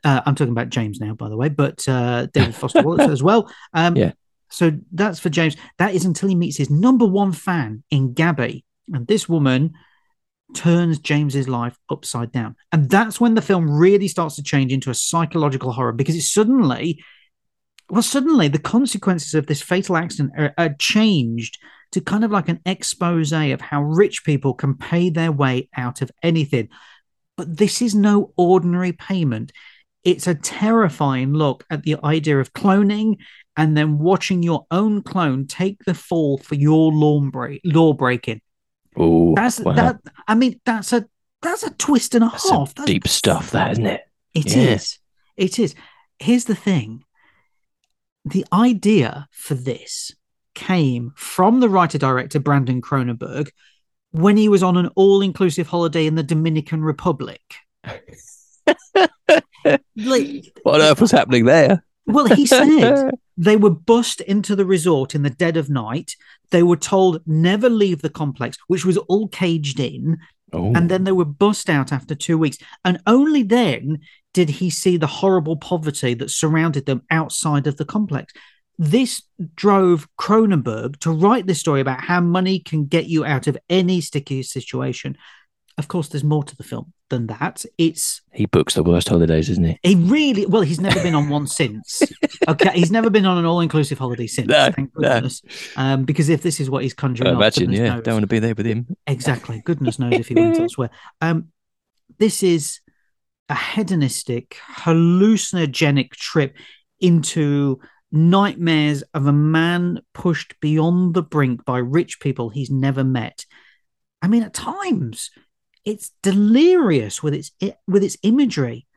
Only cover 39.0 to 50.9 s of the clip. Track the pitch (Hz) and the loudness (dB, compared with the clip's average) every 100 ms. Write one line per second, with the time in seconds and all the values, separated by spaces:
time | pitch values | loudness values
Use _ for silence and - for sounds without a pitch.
39 | 82 82 85 78 240 - - 143 180 233 | 4 6 4 4 2 0 0 2 2 0
40 | - - - 220 254 - - 226 - 240 | -14 -14 -2 2 2 -2 -6 -6 -2 -2
41 | 220 _ _ _ 330 - - - - 262 | -2 _ _ _ -8 -6 -8 -6 0 0
42 | - 240 226 - 381 370 139 - 285 185 | 2 2 2 0 0 0 -2 -6 -2 -2
43 | - - 113 80 - 113 110 110 104 - | -2 0 0 -2 -2 -4 -2 -2 -4 -4
44 | _ _ _ 165 143 131 - 107 - - | _ _ _ -4 0 2 4 2 -4 -14
45 | _ _ _ - 185 - 233 - - _ | _ _ _ -4 -4 0 -2 -4 -20 _
46 | _ _ 139 247 233 202 - 175 107 117 | _ _ 0 0 0 -4 0 -2 -2 -14
47 | _ _ _ _ _ _ _ _ _ _ | _ _ _ _ _ _ _ _ _ _
48 | _ _ 147 185 - 185 247 214 202 214 | _ _ -6 -4 -2 0 0 0 2 2
49 | 120 139 143 - - 131 127 - - - | 2 -4 -18 -20 -8 -6 -6 -10 -12 -14
50 | - _ _ _ _ - - 185 139 | -14 _ _ _ _ -16 -4 0 0